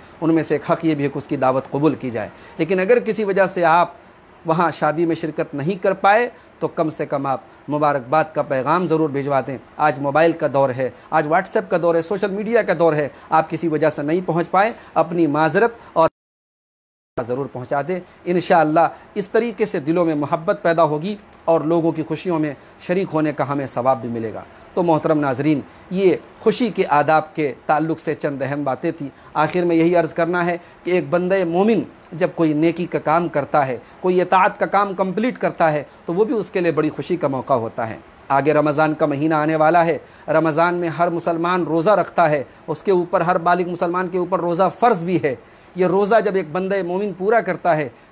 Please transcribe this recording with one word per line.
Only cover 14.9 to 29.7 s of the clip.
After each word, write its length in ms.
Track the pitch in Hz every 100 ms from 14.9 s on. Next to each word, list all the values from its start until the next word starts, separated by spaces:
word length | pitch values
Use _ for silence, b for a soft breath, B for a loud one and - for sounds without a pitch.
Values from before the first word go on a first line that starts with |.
| 170
अपनी 300 | 165 175 160
माजरत 500 | 147 160 175 226 - B 165
और 140 | 160 - _ _ _ _ _ _ _ _ _ -
ज़रूर 300 | 117 127 131
पहुँचा 340 | 127 123 143
दें। 200 | 143 180 B B -
इंशाअल्लाह 920 | 180 - 175 151 160 156 - - 208
इस 140 | 196
तरीके 340 | 220 233 208 214
से 140 | 185
दिलों 260 | 139 175 165
में 80 | 151
मोहब्बत 460 | 143 170 165 202
पैदा 200 | 170 165
होगी 340 | 156 151 185 202 - - -
और 180 | 165 147
लोगों 260 | 170 165
की 120 | 160
खुशियों 360 | 151 151 185 160
में 160 | 151 131 B B
शरीक 280 | - 185 185
होने 240 | 160 151
का 120 | - 139
हमें 200 | 143 131
सवाब 300 | 127 127 120
भी 120 | 117
मिलेगा। 360 | 117 110 98 - B B -
तो 80 |
मोहतरम 340 | 170 151 160 151
नाज़रीन, 460 | 143 123 147 143 - B B
ये 280 | 185 190 151 - -
खुशी 260 | 226 185 233
के 140 | 185
आदाब 480 | - 143 143 156 151 -
के 120 | 147 123 -
ताल्लुक़ 320 | 151 160 156
से 140 | -
चंद 300 | 143 151 135
अहम 200 | 131 143 143
बातें 260 | - 170
थी। 180 | 165 139 B B 147
आखिर 300 | 156 180
में 100 | 175